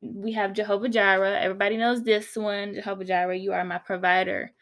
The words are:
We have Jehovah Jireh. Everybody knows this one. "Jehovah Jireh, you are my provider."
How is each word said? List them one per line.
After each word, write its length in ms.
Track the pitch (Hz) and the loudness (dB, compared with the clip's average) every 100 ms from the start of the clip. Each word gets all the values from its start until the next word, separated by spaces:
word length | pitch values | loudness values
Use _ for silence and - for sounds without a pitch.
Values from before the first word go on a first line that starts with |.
We 300 | - 196 208 | -12 -8 -6
have 220 | 220 196 | -2 -2
Jehovah 340 | 196 208 202 240 | -2 0 0 2
Jireh. 500 | 226 196 190 196 202 | 2 4 4 4 2
Everybody 380 | 185 190 202 220 | 0 0 0 2
knows 260 | 233 247 | 0 0
this 320 | 233 214 214 | 2 2 0
one. 380 | 226 214 202 202 | -6 -4 -4 -6
"Jehovah 320 | 202 214 190 | -8 -6 -6
Jireh, 320 | 185 180 180 185 | 0 0 0 -2
you 160 | 190 | -2
are 120 | 185 | -2
my 120 | 180 175 | -2 -4
provider." 760 | - 185 185 185 185 95 - _ | -4 -2 4 4 2 -2 -6 _